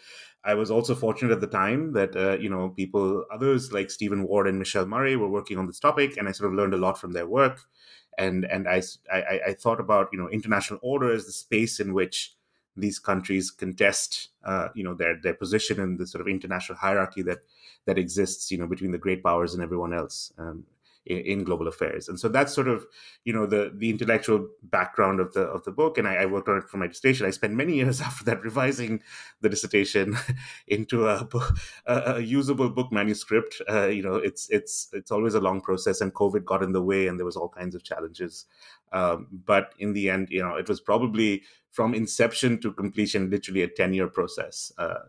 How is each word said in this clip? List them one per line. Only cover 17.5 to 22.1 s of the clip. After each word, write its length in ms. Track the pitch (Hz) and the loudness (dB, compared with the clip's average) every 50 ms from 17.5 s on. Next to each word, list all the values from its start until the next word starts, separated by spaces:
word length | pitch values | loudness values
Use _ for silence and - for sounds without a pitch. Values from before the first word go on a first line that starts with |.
| _ _ _ - - _ _ - | _ _ _ -20 -20 _ _ 0
that 100 | 98 95 | 0 0
exists, 540 | 90 82 82 98 98 92 - - - - | 0 0 2 0 0 0 0 -6 -6 -6
you 80 | 95 90 | -4 -4
know, 80 | 87 85 | -2 -4
between 240 | 92 87 95 95 | -4 -4 -2 -4
the 80 | 87 85 | -4 -2
great 240 | 87 98 92 90 - | 0 0 -2 2 2
powers 320 | 87 85 85 87 82 85 | 2 2 4 2 0 -2
and 80 | 90 87 | -4 -4
everyone 280 | 82 90 87 87 85 | -4 -2 -2 -2 -2
else, 400 | 87 85 78 - - - - - _ - | -2 -4 -4 -4 -8 -12 -12 -12 _ -12
um, 280 | 80 82 80 80 - _ _ _ _ _ _ _ _ - | -12 -12 -12 -14 -16 _ _ _ _ _ _ _ _ -6
in, 120 | 90 90 | -6 -4
in 240 | - - 101 101 92 | -2 -2 -2 -2 0
global 240 | 90 87 80 82 82 | -2 -2 -2 -2 -4
affairs. 400 | 78 - - 76 73 76 - | -2 -2 -4 -2 -2 -6 -8
And 100 | - | -10